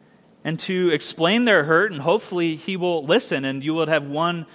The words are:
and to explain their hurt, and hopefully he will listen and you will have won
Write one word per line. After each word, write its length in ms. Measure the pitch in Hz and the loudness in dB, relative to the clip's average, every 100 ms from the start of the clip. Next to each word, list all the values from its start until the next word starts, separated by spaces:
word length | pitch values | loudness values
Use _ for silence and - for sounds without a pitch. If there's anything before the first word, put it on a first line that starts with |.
| _ _ _ _ | _ _ _ _
and 140 | 151 160 | -8 -6
to 300 | - 185 180 | -4 0 2
explain 560 | 151 - - 165 233 240 | 0 -4 0 2 2 4
their 180 | 185 | 4
hurt, 260 | 147 160 214 | 4 2 2
and 100 | 151 | -2
hopefully 540 | 151 214 - 180 170 | 0 0 0 -2 -2
he 220 | 156 - 185 | -4 -6 -4
will 280 | 180 165 | -2 -2
listen 400 | 139 214 - 147 | 2 2 2 -4
and 200 | 139 135 | -4 -4
you 100 | 147 | -4
will 140 | 160 156 | -2 2
have 160 | 156 | 0
won 420 | 143 147 170 170 156 | 0 -2 -2 -2 -10